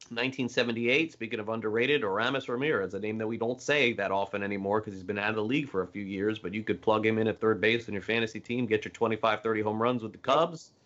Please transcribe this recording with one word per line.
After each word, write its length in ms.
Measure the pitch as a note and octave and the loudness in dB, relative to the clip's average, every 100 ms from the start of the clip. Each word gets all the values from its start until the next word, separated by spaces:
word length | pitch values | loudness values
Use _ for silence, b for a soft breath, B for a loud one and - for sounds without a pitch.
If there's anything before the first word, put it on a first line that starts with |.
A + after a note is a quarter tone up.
| - | -10
Nineteen 380 | A#2 B2+ C3 A#2+ | -2 -2 0 -2
seventy-eight, 640 | C3 A#2+ A2+ A#2 C#3 D#3+ | 0 0 2 2 4 2
speaking 280 | - A2+ A2 | -4 -6 -6
of 100 | G#2 | -4
underrated, 540 | A2+ G#2+ A2 B2+ D3 | -4 -2 0 2 2
Aramis 440 | G#2 G2 A#2 C3+ B2 | 2 0 0 0 -2
Ramirez, 460 | B2 D3 B2 F#2 | -2 0 0 -2
a 60 | F#2+ | -4
name 180 | G#2 A2 | -4 -4
that 100 | A2 | -4
we 80 | A#2 | -2
don't 260 | A2+ B2 | -2 -2
say 320 | - D3 B2 | 0 2 2
that 160 | G2+ G2 | 2 0
often 320 | G2 G2 G2+ | 0 -2 -4
anymore 380 | G2+ G2+ G2 G#2+ | -4 -2 0 0
'cause 140 | G#2+ | 0
he's 100 | F#2+ | -10
been 160 | F#2 G#2 | -6 -2
out 120 | G#2 | 0
of 40 | A2 | 0
the 80 | |
league 240 | G#2+ C#3+ C#3 | 0 0 0
for 140 | F#2+ | -2
a 60 | F#2 | -4
few 160 | G2+ | -6
years, 360 | G2+ G2 G#2 A2 | -6 -2 0 -2
but 140 | F2+ | -4
you 100 | G#2 | -6
could 180 | G#2+ F#2 | -2 -2
plug 240 | - A2 G#2+ | 2 4 4
him 120 | A2 | 2
in 100 | A2 | 2
at 140 | G#2 | 2
third 180 | A2 G#2+ | 2 4
base 280 | G#2+ A#2 A#2 | 4 2 -2
in 60 | |
your 100 | G2+ | -6
fantasy 360 | F#2 A2+ A2+ A2 | 0 0 0 -4
team, 280 | - A#2+ A#2 | -6 -4 2
get 180 | G#2+ G#2 | 0 0
your 60 | |
twenty-five, 480 | - A2+ A2 A2+ G#2+ | -2 0 2 2 2
thirty 180 | A2+ G#2+ | 0 0
home 220 | G#2 G#2+ | 0 2
runs 220 | A#2 B2 | 2 0
with 100 | A2 | -4
the 40 | - | -6
Cubs, 520 | - C#3+ E3+ D#3+ - _ | 0 2 2 -2 -16 _